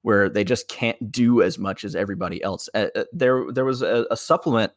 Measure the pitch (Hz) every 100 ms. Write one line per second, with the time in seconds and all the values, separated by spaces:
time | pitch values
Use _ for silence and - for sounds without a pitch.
0 | 110 101 95 104 98 123 - - 117 -
1 | 107 123 120 120 90 95 98 98 101 82
2 | 101 95 90 90 98 95 - 110 101 107
3 | - 170 127 127 82 123 131 127 123 117
4 | 113 113 - 156 165 117 104